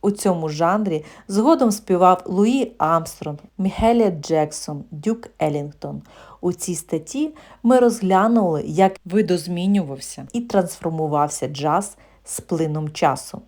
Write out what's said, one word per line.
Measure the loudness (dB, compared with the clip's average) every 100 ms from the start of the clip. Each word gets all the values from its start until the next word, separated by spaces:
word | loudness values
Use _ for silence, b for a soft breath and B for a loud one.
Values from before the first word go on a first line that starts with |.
У | -2
цьому | 0 0 0 -2
жанрі | -2 0 0 0 -4 -6 B B
згодом | 0 4 4 2
співав | 0 0 4 6 4 0
Луї | 2 2 2 -2 -2
Армстронг, | 2 2 0 -10 -10 -10 -14 -4
Міхеля | -4 0 2 4 2
Джексон, | 0 -2 0 0 -4 -10 -10 -10
Дюк | -6 -4 -4 -8 _
Елінгтон. | -2 -2 -6 -10 -12 -12 -16 B B B
У | -4
цій | -4 -6 -8
статті | -4 -6 -6 -6 -6 B B B
ми | 4 6
розглянули, | 6 2 2 4 4 4 2 0 -2
як | 2 2 2 -4
видозмінювався | -2 2 0 -2 -4 2 2 0 -8 -12 -14 -8
і | -8
трансформувався | 0 0 0 -4 -6 -2 -2 0 0 -2 -8
джаз | -4 0 0 -2 -14 b b
з | -14 -14
плином | -6 -4 -2 -2 -6
часу. | 0 0 0 -8 -16